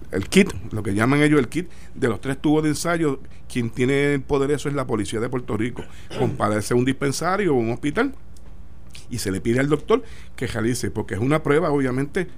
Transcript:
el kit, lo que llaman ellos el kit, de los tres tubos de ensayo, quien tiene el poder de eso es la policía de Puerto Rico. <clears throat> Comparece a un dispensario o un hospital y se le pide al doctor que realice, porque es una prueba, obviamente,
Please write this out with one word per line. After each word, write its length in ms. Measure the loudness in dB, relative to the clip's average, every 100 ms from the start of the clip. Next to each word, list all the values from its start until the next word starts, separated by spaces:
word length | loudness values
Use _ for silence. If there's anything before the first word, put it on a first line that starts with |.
| -6
el 180 | -4 4
kit, 240 | 6 6 2 -6
lo 120 | -4
que 100 | -2
llaman 280 | 2 4 6
ellos 160 | 6 4
el 120 | 2
kit, 200 | -2 -6 -8 -10 -2
de 120 | -2
los 140 | 0
tres 160 | -4 -2
tubos 260 | 2 2
de 60 | 2
ensayo, 500 | 0 0 0 0 0 -6 -12 -6
quien 200 | -4 -2
tiene 420 | 0 2 4 2
el 80 | 0
poder 260 | 0 2 2
de 60 | 0
eso 140 | -2
es 60 | -2
la 120 | -2
policía 320 | -2 -2 -2
de 80 | -2
Puerto 300 | -4 -4 -2
Rico. 260 | -2 -4 -10 -10
<clears throat> 180 | -8 -2
Comparece 560 | -2 0 0 0 2
a 40 | 2
un 80 | 2
dispensario 680 | 2 0 0 0 2 2
o 40 | 2
un 140 | 2
hospital 420 | 0 -2 0 0 -2 -10 -10 -10 -10 -10 -10 -10 -10 -8
y 80 | -6
se 140 | -2
le 100 | -2
pide 180 | 0 2
al 80 | 2
doctor 340 | 2 2 2 0 -10 -10 -6
que 100 | -4
realice, 440 | 0 0 0 -2
porque 240 | -2 -4 0
es 40 |
una 240 | 2 2
prueba, 280 | 4 2 4
obviamente, 580 | 2 2 0 -2 -2 -4